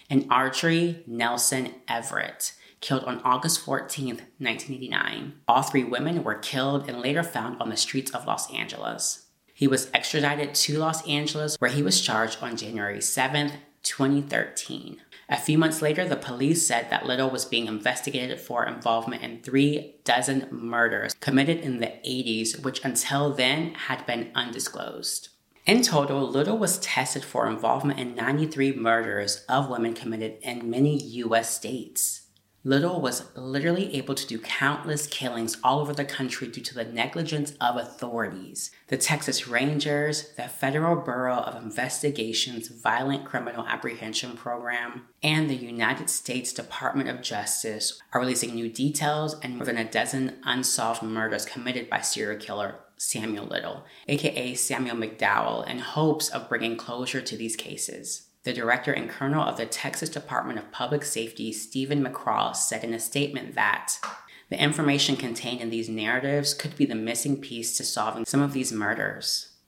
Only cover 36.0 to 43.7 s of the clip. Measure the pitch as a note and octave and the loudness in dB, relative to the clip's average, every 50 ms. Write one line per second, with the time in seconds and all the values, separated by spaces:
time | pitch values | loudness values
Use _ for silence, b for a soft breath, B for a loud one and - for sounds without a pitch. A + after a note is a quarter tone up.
36 | C#3 C#3 - - C3 B2+ - - C3 A#2 - - A#2 - - B2 A2+ A2+ A#2 A#2 | -4 -4 -2 -4 -4 -4 -4 -6 -8 -8 -8 -8 -10 -8 -6 -6 -6 -4 0 -2
37 | A#2 C3+ - E3+ D#3+ D3 D#3 D3 C#3+ C#3+ - - - A#2+ A#2+ B2 A#2 - - - | 0 0 0 -2 -2 -2 0 -2 -2 -2 -2 2 2 2 2 2 -4 -6 -8 -8
38 | B2+ A#2+ A#2 A2+ A2 G2 F2 F#2 F#2 - - - - - B B B B - C3 | -8 -4 -2 -2 -2 -2 -4 -8 -12 -12 -10 -10 -10 -10 B B B B -2 0
39 | - - D#3 D3 - - C3 - - B2+ A#2+ A#2+ C3 D3 D3+ C#3+ C#3+ D3+ D3 C#3+ | 2 2 2 0 0 -2 -2 -2 -2 0 2 2 2 4 2 2 0 2 2 2
40 | D3 D3+ D3 D3 - - - - B2 B2 - - - C3+ C#3 D3+ D#3+ E3+ E3+ - | 2 0 0 -2 -4 -8 -10 -10 -10 -8 -6 -2 0 2 2 4 4 4 4 2
41 | - - A#2+ B2 B2+ B2+ B2 B2 - - B2 A#2 A#2 A2 - - B2+ B2+ - - | 2 -2 -2 0 0 0 0 0 0 -2 -6 -8 -10 -8 -4 -2 -2 -2 -2 0
42 | - D3 C#3 B2 A2+ A2+ A2+ - - C3 B2 A2+ A2+ - - - - A2+ A2 A#2+ | 0 0 0 0 -2 -2 0 0 -2 -2 -4 -8 -10 -10 -10 -2 0 2 2 2
43 | C3 C3+ C#3 C#3 - - - B2 A#2 A#2 A#2 A#2 A2 A#2+ | 2 0 0 -2 -4 -4 -4 -4 -4 -4 -6 -6 -4 -4